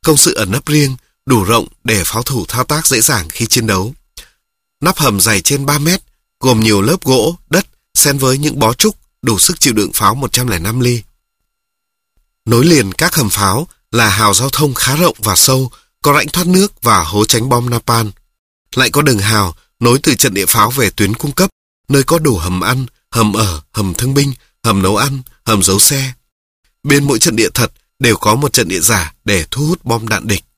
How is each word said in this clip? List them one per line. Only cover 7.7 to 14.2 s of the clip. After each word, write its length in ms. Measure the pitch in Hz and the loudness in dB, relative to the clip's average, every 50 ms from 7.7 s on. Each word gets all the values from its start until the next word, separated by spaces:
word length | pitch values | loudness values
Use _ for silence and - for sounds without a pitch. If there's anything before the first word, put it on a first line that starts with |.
| _ _ _ _ _ | _ _ _ _ _
xen 240 | - - 147 139 139 | 0 0 0 0 2
với 200 | 135 127 131 139 | 2 0 0 0
những 200 | 147 151 - 139 | 0 -2 0 2
bó 160 | 110 113 120 | 0 0 2
trúc, 220 | - - 214 - _ _ _ _ _ | 2 0 0 0 _ _ _ _ _
đủ 160 | - 127 113 92 | -2 -2 0 0
sức 220 | - - 180 - | 0 -2 0 0
chịu 120 | - 139 | 0 0
đựng 180 | 113 107 101 82 - | 2 0 0 -2 -2
pháo 200 | - 110 98 110 | 0 0 0 0
một 180 | 139 143 117 | 0 -4 -4
trăm 160 | - 123 123 123 | -2 -2 -2 -2
lẻ 100 | 101 85 | -4 -4
năm 220 | 82 98 113 127 | -4 -4 -2 0
ly. 220 | 123 123 123 117 104 _ _ _ _ _ _ _ _ _ _ _ _ _ _ _ _ _ _ _ _ _ _ _ _ _ _ _ _ | 0 0 0 -2 -6 _ _ _ _ _ _ _ _ _ _ _ _ _ _ _ _ _ _ _ _ _ _ _ _ _ _ _ _
Nối 200 | 107 117 117 135 | 0 2 2 4
liền 280 | 170 170 143 110 98 | 4 4 4 2 0
các 220 | - - 160 175 - | -2 -2 -2 0 0
hầm 160 | 160 127 98 | 0 -2 0
pháo 380 | - 101 101 98 95 123 165 - _ _ _ _ | 0 0 0 0 0 -2 -4 -8 _ _ _ _
là 180 | - 120 117 107 | 0 0 2 2
hào 260 | 95 101 | 2 2